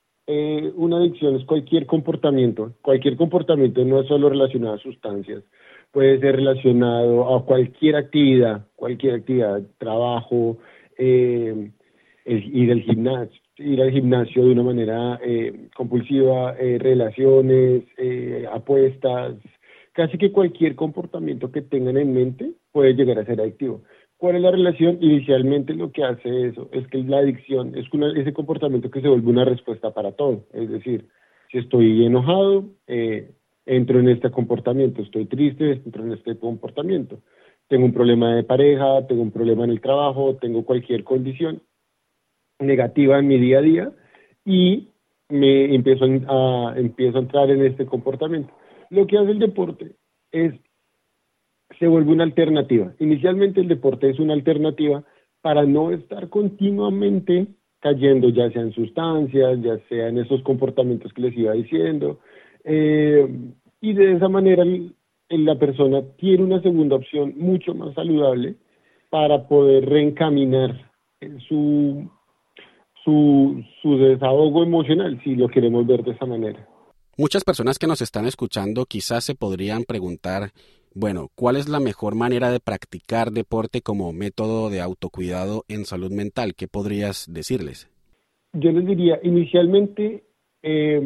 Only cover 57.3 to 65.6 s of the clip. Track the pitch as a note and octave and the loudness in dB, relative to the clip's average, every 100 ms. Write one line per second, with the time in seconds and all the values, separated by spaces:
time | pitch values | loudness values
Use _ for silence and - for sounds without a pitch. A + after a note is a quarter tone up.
57.3 | F3+ G3+ - _ _ D3 C#3 C#3 C3+ B2 | 0 -2 -8 _ _ -2 2 4 4 4
58.3 | A#2+ A#2+ A#2 A2+ G#2+ A2+ - E3 D#3+ C#3 | 2 0 -2 -6 -6 -6 -4 -2 -2 0
59.3 | C3+ C3 B2+ A#2 A2 - A#2 A#2 A#2+ A#2 | 2 2 2 -2 -4 -6 -6 -4 -4 -2
60.3 | C3+ C3+ B2+ C3 B2 B2+ A2+ - - B2 | -4 -2 -2 -2 0 -2 -2 -8 -6 -6
61.3 | A#2 A2+ A2 A2 D#3+ E3 D3+ C#3+ D3 _ | -2 -2 -2 -2 -2 -2 -2 -6 -8 _
62.3 | - _ _ D#3+ D#3 D3+ D3+ D3+ D3 C3+ | -20 _ _ -4 0 2 2 4 4 4
63.3 | C3 B2 - _ _ G#3+ G3+ G3 F3+ F#3+ | -2 -12 -18 _ _ -4 4 4 4 2
64.3 | F#3+ F#3+ F3+ F3+ F3+ F3 - _ _ _ | 4 4 4 4 0 -6 -16 _ _ _
65.3 | E3+ D#3 C#3+ | 0 2 2